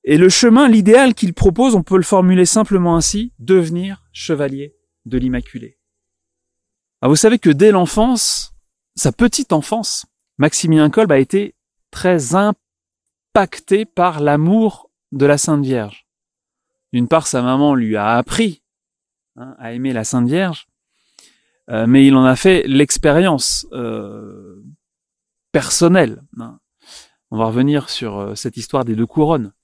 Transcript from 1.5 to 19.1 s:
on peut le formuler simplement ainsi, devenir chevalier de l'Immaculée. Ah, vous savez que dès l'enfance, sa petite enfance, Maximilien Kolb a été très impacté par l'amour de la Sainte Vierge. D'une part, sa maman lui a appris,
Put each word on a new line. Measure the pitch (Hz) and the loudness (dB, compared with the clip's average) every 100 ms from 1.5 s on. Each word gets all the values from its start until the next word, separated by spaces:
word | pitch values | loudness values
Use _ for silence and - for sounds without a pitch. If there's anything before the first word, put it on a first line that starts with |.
| 170 262 | 2 0
on | 214 | 0
peut | - 190 | 0 -2
le | |
formuler | 170 196 185 185 | 2 2 2 2
simplement | 175 220 214 190 175 165 | 2 0 0 0 0 0
ainsi, | - 208 240 _ | -2 -6 -8 _
devenir | 120 190 165 175 190 196 _ | 0 2 2 -6 -8 -12 _
chevalier | - - 151 139 135 143 _ _ _ | -14 -6 -4 -4 -6 -14 _ _ _
de | 117 127 | -8 -4
l'Immaculée. | 127 123 - 113 113 _ _ _ _ _ _ _ _ _ _ _ _ _ | -2 -4 -8 -18 -20 _ _ _ _ _ _ _ _ _ _ _ _ _
Ah, | 127 | 0
vous | 151 | 2
savez | 220 233 | 2 2
que | 170 | 2
dès | 143 214 | 4 4
l'enfance, | 202 180 - 233 240 - - - - _ _ _ | 4 0 0 0 0 -4 -6 -10 -20 _ _ _
sa | - 135 | -6 -6
petite | - 240 - 269 | 0 0 0 -4
enfance, | 160 - 226 208 - - _ _ - | -4 -2 -6 -6 -10 -14 _ _ -2
Maximilien | 151 - 165 156 151 | -2 0 0 2 2
Kolb | 214 220 | 2 2
a | 139 | 2
été | 131 190 208 _ _ _ _ | 2 -2 -4 _ _ _ _
très | - 185 175 120 | -6 -2 -2 0
impacté | 180 208 214 _ _ _ _ _ _ _ 214 185 - - 196 | 0 0 -4 _ _ _ _ _ _ _ -2 -2 -8 -2 -2
par | 220 - 180 156 | -2 -2 -2 0
l'amour | 147 147 160 220 220 - _ _ _ | -2 0 2 2 0 -4 _ _ _
de | 139 | -2
la | 143 143 | 0 2
Sainte | - 147 | 0 -2
Vierge. | 135 123 104 - _ _ _ _ _ _ _ _ _ | -2 -4 -6 -14 _ _ _ _ _ _ _ _ _
D'une | 123 120 | -4 0
part, | 160 - | 0 0
sa | 131 | -4
maman | 123 131 147 | -2 0 0
lui | 135 113 107 | 0 -2 -2
a | 104 117 | 0 -2
appris, | 120 - 220 156 _ _ _ _ _ | -2 -4 -4 -4 _ _ _ _ _